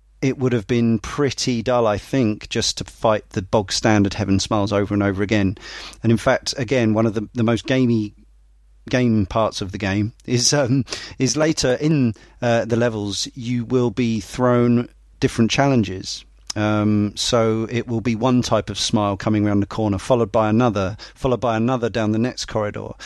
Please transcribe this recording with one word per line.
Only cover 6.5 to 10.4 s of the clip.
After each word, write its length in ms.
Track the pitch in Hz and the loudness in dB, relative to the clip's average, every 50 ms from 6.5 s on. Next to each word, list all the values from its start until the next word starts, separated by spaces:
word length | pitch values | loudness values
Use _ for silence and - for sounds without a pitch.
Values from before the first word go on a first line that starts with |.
| - - | -6 -6
again, 340 | 127 104 135 127 117 110 107 | -4 -2 0 2 2 2 2
one 120 | 110 113 | 2 2
of 80 | 113 101 | 0 0
the, 140 | 113 104 98 - | -2 -6 -6 -4
the 100 | 123 113 | -2 0
most 240 | 113 117 107 - | 2 2 0 0
gamey 480 | - 131 131 131 120 117 110 107 104 - - - - _ _ _ _ _ _ _ _ _ _ _ - | 0 0 2 2 2 2 2 0 -2 -6 -14 -20 -20 _ _ _ _ _ _ _ _ _ _ _ -2
game 380 | - 127 127 120 113 107 98 | 0 0 2 2 2 2 0
parts 340 | - - 117 110 104 - - | 0 0 0 0 0 -2 -4
of 100 | 107 95 98 | -8 -8 -6
the 60 | 98 | -6
game 340 | 107 95 95 104 104 110 - _ _ | -4 -2 0 0 -2 -2 -4 _ _
is, 260 | - 127 120 | -4 -2 0